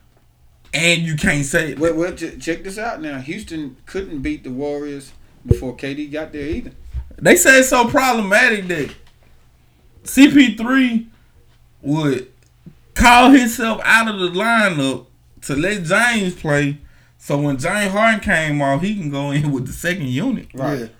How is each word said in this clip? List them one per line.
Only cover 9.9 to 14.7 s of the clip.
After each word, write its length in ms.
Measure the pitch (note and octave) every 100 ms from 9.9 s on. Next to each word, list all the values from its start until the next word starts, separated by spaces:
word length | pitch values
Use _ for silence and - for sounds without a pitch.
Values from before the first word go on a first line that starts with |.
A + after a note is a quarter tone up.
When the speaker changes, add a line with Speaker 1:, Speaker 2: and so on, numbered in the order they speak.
| -
Speaker 1:
C 260 | - - C#4+
P 240 | C#4+ B3 G#3
three 500 | A3+ C4 B3+ A3+ - - _ _ _ _ _ _
would 460 | C#3 D#3 D3 B2 - _ _ _ - - _
call 360 | - A#3+ A#3+ B3+
himself 500 | C#4 A#3+ A3+ A3+ G3+
out 240 | - A3+ A3+
of 60 | G3+
the 80 | F3+ F3
lineup 680 | A3+ A#3 G#3